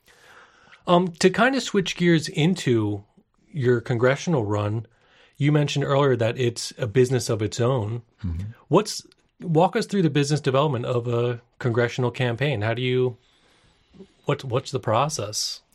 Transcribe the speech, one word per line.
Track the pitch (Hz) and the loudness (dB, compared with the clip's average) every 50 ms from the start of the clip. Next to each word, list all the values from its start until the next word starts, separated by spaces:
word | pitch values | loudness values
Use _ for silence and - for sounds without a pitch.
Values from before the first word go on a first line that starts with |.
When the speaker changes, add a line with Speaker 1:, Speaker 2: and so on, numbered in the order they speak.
| _ _ _ _ _ - - - - _ _ _ _ _ - _ _ | _ _ _ _ _ -20 -20 -20 -20 _ _ _ _ _ -20 _ _
Speaker 1:
Um, | - 175 175 185 180 170 - | 2 4 4 4 2 -4 2
to | - 185 | 2 2
kind | 185 - 220 254 269 | 4 4 2 2 2
of | 269 - | 0 -4
switch | - - 208 180 - - | -2 -2 -2 -2 -2 -4
gears | - 180 175 170 160 156 - | 0 2 4 4 4 2 -2
into | - - 143 170 190 - - - 123 113 110 104 104 98 - _ _ _ _ _ _ _ _ _ | -2 0 2 2 2 0 0 2 2 2 2 -2 -4 -6 -10 _ _ _ _ _ _ _ _ _
your | - - 120 123 123 117 | -8 -2 2 2 2 2
congressional | 110 - 131 117 113 123 135 139 - 180 170 139 110 | 0 -2 -2 2 4 2 2 2 0 0 0 0 0
run, | 101 104 104 104 104 107 117 110 - _ _ _ _ _ _ _ _ _ | 0 -2 0 0 -2 -4 -4 -8 -10 _ _ _ _ _ _ _ _ _
you | _ 139 143 147 | _ 0 2 2
mentioned | 151 147 139 - 143 139 | 2 2 2 0 -2 0
earlier | 135 143 139 143 139 127 | 2 2 2 4 4 2
that | 113 113 110 120 127 | 2 0 -2 0 0
it's | 127 120 110 - - - - - | -2 -2 -2 -4 -10 -12 -8 -8
a | 135 | -8
business | 117 101 131 127 123 135 123 113 - | 0 4 4 4 4 2 -2 0 -2
of | 120 107 110 | -2 -2 -2
its | 101 - - | -4 -2 0
own. | 117 120 135 131 104 104 113 120 - _ _ _ - | 0 0 0 0 -2 -4 -6 -8 -10 _ _ _ -8
Speaker 2:
Mm-hmm. | 92 82 82 95 107 117 - - _ | -6 -6 -6 -8 -10 -12 -18 -8 _
Speaker 1:
What's, | 143 180 214 - - - - - _ _ _ _ _ _ | 2 2 2 2 -8 -12 -14 -18 _ _ _ _ _ _
walk | - 180 165 151 175 185 190 | -6 0 2 4 4 4 2
us | 240 202 | -2 -4
through | - - 202 180 | -2 -2 0 0
the | 156 | 2
business | 131 147 143 139 151 143 | 2 2 0 0 0 0
development | - 139 127 139 143 156 135 113 123 | 0 2 2 2 2 2 0 -2 -4
of | 131 127 120 117 123 | -2 -2 -2 -2 -2
a | 120 117 120 123 123 120 - _ _ _ | -2 0 0 0 -2 -4 -10 _ _ _
congressional | - 127 113 120 120 120 - - 127 120 117 | -2 0 2 2 0 0 0 -2 -2 -2 0
campaign. | - 131 123 117 113 135 151 147 107 104 | -2 -2 -2 -2 -2 -2 -2 -2 -2 -2
How | 110 117 | -2 -2
do | 127 127 | -2 -2
you, | 127 127 127 127 127 117 _ _ _ _ _ _ _ _ _ _ _ _ _ _ _ _ - 190 _ _ _ _ | -2 0 0 0 -2 -4 _ _ _ _ _ _ _ _ _ _ _ _ _ _ _ _ -20 -20 _ _ _ _
what, | - 143 139 - | -4 -4 -4 -4
what's | 135 113 131 135 - | -4 -4 -4 -4 -4
the | - 123 | -8 -6
process? | - - 107 113 139 151 151 - 110 101 107 - - - - - _ _ | -2 0 2 2 0 0 -4 -6 -8 -8 -6 -6 -6 -6 -8 -12 _ _